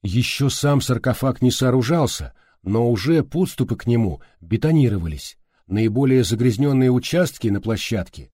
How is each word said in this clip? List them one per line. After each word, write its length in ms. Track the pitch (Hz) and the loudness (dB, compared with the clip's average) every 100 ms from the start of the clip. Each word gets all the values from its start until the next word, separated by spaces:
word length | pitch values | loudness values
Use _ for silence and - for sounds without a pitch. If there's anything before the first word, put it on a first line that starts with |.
Еще 480 | 98 107 120 - 139 | 0 -2 -2 0 -2
сам 300 | - 143 143 | 0 0 0
саркофаг 600 | - 120 127 120 135 123 | 0 -2 -2 -2 -2 0
не 120 | 127 | 0
сооружался, 800 | - 131 127 117 170 131 - 69 _ _ _ | 2 0 2 2 0 0 -4 -12 _ _ _
но 260 | 95 110 120 | -2 0 2
уже 320 | 113 120 165 | 0 2 0
подступы 540 | - 160 185 - 127 113 | 0 -2 -2 -2 -4 -2
к 100 | - | 0
нему 340 | 117 107 69 - _ | 2 0 -4 -14 _
бетонировались. 960 | 85 110 156 160 127 101 82 71 - - _ _ _ | -6 -2 2 4 4 0 -4 -8 -12 -20 _ _ _
Наиболее 560 | 98 113 110 135 131 | 0 0 2 2 2
загрязненные 680 | 107 113 127 107 143 135 127 | 2 2 0 2 2 4 2
участки 580 | 127 - 139 139 - 113 | 2 0 0 0 -2 -2
на 120 | 101 | -2
площадке 680 | 104 110 - 110 - - 64 | -2 -4 -4 -6 -6 -14 -20